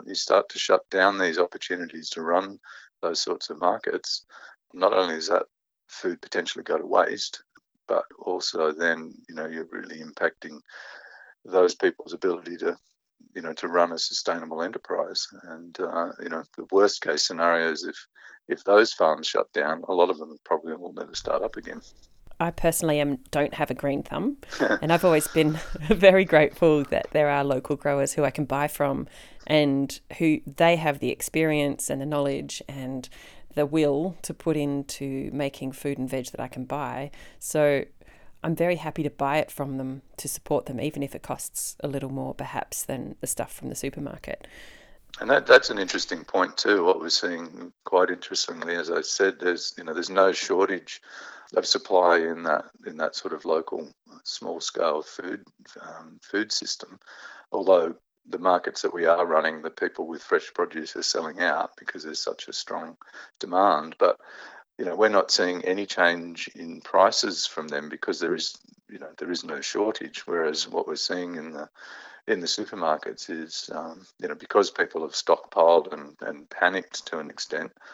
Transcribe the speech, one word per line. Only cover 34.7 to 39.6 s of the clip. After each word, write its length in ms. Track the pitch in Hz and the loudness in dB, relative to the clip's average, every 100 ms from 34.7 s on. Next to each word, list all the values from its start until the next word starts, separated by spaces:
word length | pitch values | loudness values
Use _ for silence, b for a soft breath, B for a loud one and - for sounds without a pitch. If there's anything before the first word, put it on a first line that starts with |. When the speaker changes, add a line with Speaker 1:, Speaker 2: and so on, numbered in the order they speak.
| 143 139 - 139 135 139 | -2 -6 -8 -6 -6 -6
Speaker 2:
making 400 | 139 139 - 131 | -4 -4 -4 -10
food 260 | - 147 135 | -6 -6 -4
and 100 | 131 | -4
veg 220 | 131 123 | -4 -6
that 100 | - | -8
I 80 | 123 | -10
can 160 | 127 | -8
buy. 460 | 127 143 127 123 143 - B B | -6 -6 -6 -6 -10 -12 B B
So 460 | - 156 147 139 - - - b b b | -4 2 4 4 0 -10 -20 b b b
I'm 140 | 160 160 | -4 0
very 200 | 170 165 | 2 0
happy 260 | 156 151 | -2 -4
to 80 | 147 | -4
buy 280 | - 139 151 | -2 0 2
it 120 | - | 0
from 260 | - | -4